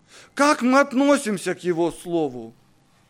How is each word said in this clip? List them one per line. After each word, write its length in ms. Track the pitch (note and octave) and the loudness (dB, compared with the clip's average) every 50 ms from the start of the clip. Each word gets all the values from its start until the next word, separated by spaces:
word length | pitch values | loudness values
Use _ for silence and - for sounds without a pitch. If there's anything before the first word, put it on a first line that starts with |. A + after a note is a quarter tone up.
| _ _ - - - - _ | _ _ -20 -20 -20 -12 _
Как 280 | - C#4 - - - | 0 2 2 2 2
мы 180 | A#3 B3 C4 C#4 | 2 2 4 4
относимся 760 | C#4 C#4 C4+ B3 C#4 C#4+ C#4+ C#4 C#4 G#3+ G#3+ E3+ - F#3 F3 | 4 2 0 0 2 4 2 2 0 -2 -6 -6 -6 -6 -8
к 80 | - - | -4 -4
Его 280 | F3 F3 D#3+ E3+ E3 | -4 -2 0 -2 -2
Слову? 600 | C#3+ - - F3 E3+ E3+ D#3 C#3 B2 B2 A2+ A2+ A#2 _ _ _ _ _ _ _ _ _ _ | -4 -6 -8 -6 -2 -2 -2 -2 -4 -8 -14 -16 -18 _ _ _ _ _ _ _ _ _ _